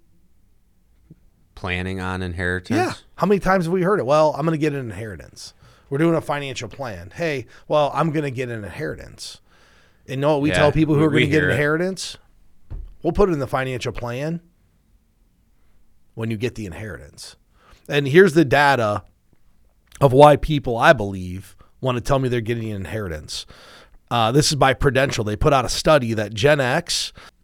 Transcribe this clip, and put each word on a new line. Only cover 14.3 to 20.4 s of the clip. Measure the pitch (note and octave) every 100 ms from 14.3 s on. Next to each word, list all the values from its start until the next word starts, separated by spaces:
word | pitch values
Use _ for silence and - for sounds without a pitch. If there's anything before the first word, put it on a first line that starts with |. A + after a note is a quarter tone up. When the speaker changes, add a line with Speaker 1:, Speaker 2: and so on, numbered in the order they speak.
| E3+ - _ _ _ _ _ _ _ _ _ _ _ _ _ _ _ _
Speaker 2:
when | - A2+
you | A2+
get | B2
the | -
inheritance." | G2+ F2 G#2+ C2 D2 - - - _ _ _ - -
And | C#3+ C#3
here's | D#3+ G3
the | D3+ C#3+
data | C#3+ C#3+ C3 G#2+ G2+ - _ _ _ _ _ _ _ _ -
of | C#3+
why | C3 D3
people, | C#3+